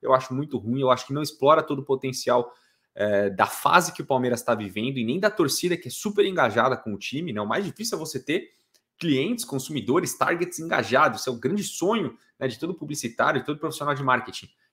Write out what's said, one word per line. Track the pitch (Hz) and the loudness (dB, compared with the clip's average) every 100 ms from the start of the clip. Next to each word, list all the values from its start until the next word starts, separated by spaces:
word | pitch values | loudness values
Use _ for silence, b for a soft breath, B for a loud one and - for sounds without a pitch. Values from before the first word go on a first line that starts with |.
eu | 120 | 2
acho | 131 - | 2 2
muito | 131 147 120 | -6 -4 -6
ruim, | 104 131 | -4 0
eu | 131 | 2
acho | 123 - | 2 0
que | |
não | 139 | -6
explora | 147 - 139 156 | -6 2 4 4
todo | 151 139 | 4 -6
o | 135 | -2
potencial, | 135 135 127 - 123 120 B B B B | -2 -2 -4 2 2 2 B B B B
é, | - 104 101 101 | -4 0 2 2
da | 95 104 | 2 2
fase | - - 175 160 | 2 4 4 4
que | - | -6
o | 143 | -2
Palmeiras | 131 123 120 | 0 2 0
tá | - | 0
vivendo | 110 101 104 123 135 | 0 -2 -4 -4 -2
e | |
nem | 113 170 | -2 0
da | 208 | 0
torcida | - 143 - 180 | 2 0 2 0
que | 170 123 | -2 -6
é | |
super | - 208 214 202 | -8 -4 2 2
engajada | 175 151 110 127 123 | 4 2 4 2 2
com | 110 | -4
o | 101 | -8
time, | - 139 175 | -6 -6 -4
né? | 104 | -4
O | 104 | -2
mais | 156 | -2
difícil | 196 - 226 170 | -4 -6 -6 -6
é | |
você | 156 131 | -6 -8
ter | - 160 - b b b _ - | -4 -4 -4 b b b _ -6
clientes, | 170 131 175 240 - | 0 2 0 -4 -4
consumidores, | 135 135 147 101 165 185 - | -6 -4 -6 0 2 2 2
targets | - 170 175 - | 0 0 -2 -6
engajados. | 165 160 107 127 147 107 | -2 -2 2 4 4 2
Esse | - | -6
é | |
o | 117 | -2
grande | 131 202 | -2 -2
sonho, | - - 180 226 143 - b b | -4 -2 0 0 -2 -6 b b
né, | 131 | -6
de | 113 | -4
todo | 165 | -8
publicitário, | 180 151 147 113 - 131 151 | -8 -8 -6 -6 0 0 0
de | - | -2
todo | 147 | -6
profissional | 160 - 147 | -6 -4 -4
de | 139 | -2
marketing. | 135 120 - - - _ _ | 2 2 0 -14 -16 _ _